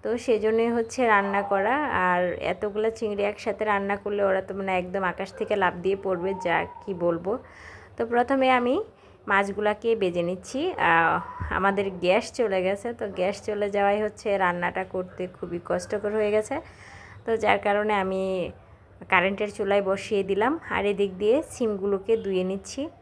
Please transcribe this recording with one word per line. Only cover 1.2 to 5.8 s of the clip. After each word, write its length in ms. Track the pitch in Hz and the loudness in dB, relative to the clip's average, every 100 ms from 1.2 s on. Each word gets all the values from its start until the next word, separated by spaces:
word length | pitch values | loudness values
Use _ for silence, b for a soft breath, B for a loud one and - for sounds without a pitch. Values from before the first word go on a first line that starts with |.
| 202 202 | 4 0
করা। 440 | 202 196 202 277 294 | 2 2 2 2 0
আর 300 | 185 185 180 180 - | 2 2 2 2 -2
এতগুলো 500 | - 180 214 202 220 | -4 -2 -4 0 -2
চিংড়ি 340 | 220 220 202 | -2 -4 -2
একসাথে 400 | 202 208 - 202 | -2 -2 -6 -4
রান্না 320 | 214 202 196 202 | 0 0 0 -4
করলে 260 | 202 202 | -2 0
ওরা 200 | 196 190 | 2 2
তো 120 | 190 | -2
মানে 240 | 196 190 185 | -6 -2 -2
একদম 240 | 180 190 | -2 -2
আকাশ 300 | 185 170 190 | -2 -2 -8
থেকে 240 | - 214 208 | -6 -2 2
লাফ 180 | 180 | 0
দিয়ে 220 | 175 | 0